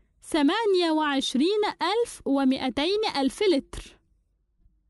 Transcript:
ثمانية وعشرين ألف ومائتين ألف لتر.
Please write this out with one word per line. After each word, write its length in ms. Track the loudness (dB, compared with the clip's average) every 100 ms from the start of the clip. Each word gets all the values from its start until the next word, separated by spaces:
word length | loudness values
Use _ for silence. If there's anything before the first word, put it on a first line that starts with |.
| _ _
ثمانية 680 | -4 0 2 2 2 2 2
وعشرين 720 | 0 0 -2 -2 0 0 0 -2 -2
ألف 400 | -2 0 -2 -4 -2
ومائتين 760 | 0 2 0 -2 -2 -2 0 -2 0
ألف 260 | -2 0
لتر. 560 | 2 2 -2 -12 -14 -20 _ _ _ _ _ _ _ _